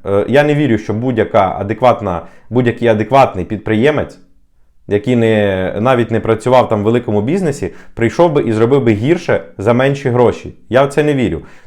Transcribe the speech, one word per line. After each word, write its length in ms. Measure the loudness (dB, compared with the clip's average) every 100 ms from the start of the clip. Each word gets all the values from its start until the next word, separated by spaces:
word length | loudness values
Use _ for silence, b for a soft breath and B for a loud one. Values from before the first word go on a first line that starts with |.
| -2
е, 180 | -2 2
я 140 | 2
не 120 | 2
вірю, 240 | 2 0 0
що 160 | -2
будь-яка 640 | -4 -2 -2 0 2 0 -2
адекватна, 640 | -6 0 2 2 -2 -6 -8 B B
будь-який 380 | 0 0 0 0
адекватний 560 | 0 2 4 2 0
підприємець, 760 | -8 -6 -2 0 2 0 -4 -10 -20 _ _ _ _ _ -4
який 280 | -4 0 0
не, 580 | 2 2 2 0 -2 -2
навіть 300 | 0 0 0
не 100 | -2
працював 480 | -2 -2 2 2 2
там 120 | 0
в 40 |
великому 380 | 0 0 0 -2
бізнесі, 520 | -2 -2 -2 -4 -8 B B
прийшов 380 | -4 -2 2 2
би 100 | 2
і 100 | 0
зробив 320 | 0 2 2
би 80 | 2
гірше 500 | 0 2 -2 0 -2 -4 -6
за 160 | 0
менші 340 | 2 2 0 -2
гроші. 460 | 2 2 0 -8 -16 -2
Я 140 | 0
в 60 | 0
це 140 | 0
не 120 | 0
вірю. 280 | 0 -2 -4 B B